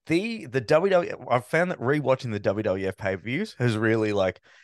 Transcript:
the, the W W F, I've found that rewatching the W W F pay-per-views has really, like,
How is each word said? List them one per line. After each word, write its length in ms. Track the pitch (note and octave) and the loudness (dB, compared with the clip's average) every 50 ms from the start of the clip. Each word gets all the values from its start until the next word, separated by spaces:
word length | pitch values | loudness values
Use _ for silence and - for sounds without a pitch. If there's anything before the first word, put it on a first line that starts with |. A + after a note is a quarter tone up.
| _ | _
the, 400 | - D#3+ F3 G#3 A#3 A3+ G#3+ E3 | 0 0 0 0 -2 -6 -8 -10
the 160 | B2+ G#2+ C3+ | -4 -4 -4
W 280 | A2+ G#2 D3+ D#3+ F3+ G3+ | 0 4 4 4 4 4
W 220 | F#3 F3 E3+ - | 2 2 2 0
F, 60 | - - B2+ - | -8 -10 -4 0
I've 160 | A#2+ B2+ A#2 | 0 0 0
found 260 | - - D#3+ F3+ F3+ | 0 0 0 2 0
that 80 | F3 - | -2 -4
rewatching 520 | A#2 B2+ D3 D3+ C3+ C3 C3 - - A#2+ | 0 0 0 0 2 0 0 0 0 -6
the 80 | G#2 G2+ | -6 -2
W 240 | G2 A2 G2 G#2+ G#2+ | 0 0 0 0 0
W 240 | G#2 F#2 G2 F#2+ F#2+ | 0 0 0 -2 -4
F 80 | F#2+ | -4
pay-per-views 600 | - G#2 G2 F#2+ F2+ F2+ A2 B2+ E3 G#3+ - - - | -4 -4 -4 -4 -4 -6 -6 -4 -4 -6 -6 -4 -2
has 160 | B2 B2 G#2+ | 0 0 2
really, 380 | G#2+ A2+ A2 A2+ A2+ A2 G#2+ G#2 | 2 2 2 2 2 2 0 2
like, 260 | G2+ F#2+ F#2 - - _ _ - - | 2 0 0 0 -4 _ _ -20 -20